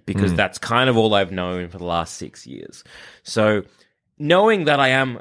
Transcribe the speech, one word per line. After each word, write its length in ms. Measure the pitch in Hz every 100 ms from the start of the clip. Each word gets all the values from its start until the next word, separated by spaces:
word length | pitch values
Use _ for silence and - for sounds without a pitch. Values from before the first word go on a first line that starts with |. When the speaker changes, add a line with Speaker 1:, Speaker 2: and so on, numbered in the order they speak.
| -
Speaker 1:
because 260 | 101 98
Speaker 2:
Mm. 40 | 85
Speaker 1:
that's 220 | 95 -
kind 300 | - 117 131
of 80 | 113
all 180 | 110
I've 180 | 101 90
known 360 | 92 90 90 87
for 100 | 92
the 60 |
last 300 | 87 85 82 -
six 300 | 76 - -
years. 380 | 58 - - - - - -
So 380 | - 113 107 104 - _ _ _ _ _
knowing 460 | 147 180 220 208 151
that 120 | 143
I 80 | 131
am 320 | 131 131 117